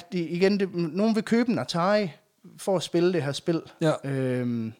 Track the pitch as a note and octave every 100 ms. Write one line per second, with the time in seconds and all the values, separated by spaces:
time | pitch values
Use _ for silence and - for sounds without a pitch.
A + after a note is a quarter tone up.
0 | - F#3 E3 E3+ F#3+ G#3 F#3+ F3 E3 E3+
1 | A3 A3 - A3+ B3 E3+ B2 E3+ F3+ G#3+
2 | F#3+ - _ _ - - - F#3 - E3+
3 | F3 F3 C#3+ C3+ - E3 - - D#3 -
4 | C#3 C3+ B2+ B2+ B2 A#2 A2 G#2+